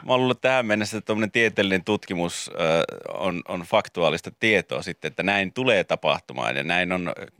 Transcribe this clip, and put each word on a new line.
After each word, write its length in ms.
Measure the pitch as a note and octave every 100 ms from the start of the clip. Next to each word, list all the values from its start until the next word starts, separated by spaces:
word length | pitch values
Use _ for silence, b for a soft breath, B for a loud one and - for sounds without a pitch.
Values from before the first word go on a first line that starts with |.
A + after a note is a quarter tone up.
| -
mä 60 |
oon 80 | B2+
luullut 200 | B2+ B2
tähän 260 | C3 C3 A2+
mennessä, 320 | G#2 G#2 A2
että 80 | -
tommonen 240 | G#2+ G#2+
tieteellinen 540 | A#2+ A2+ F#2+ G2 F#2+
tutkimus, 640 | F2 G#2 - F2+ F2 - -
ö, 300 | - E2 E2 - - G1+
on, 280 | G1+ F#2 F2 -
on 120 | F#2
faktuaalista 720 | E2+ A2+ - - E2 D#2+ - -
tietoa 420 | A2+ G2+ - C2
sitten, 260 | F2 E2+ D#2
että 140 | -
näin 300 | F2+ G2+ F#2+
tulee 320 | B2 C3 G2+
tapahtumaan 720 | E2 D#2+ D#2 C#2+ - B1 A#1 C2
ja 80 |
näin 280 | D2+ F2 F2+
on 200 | F#2 F2 - -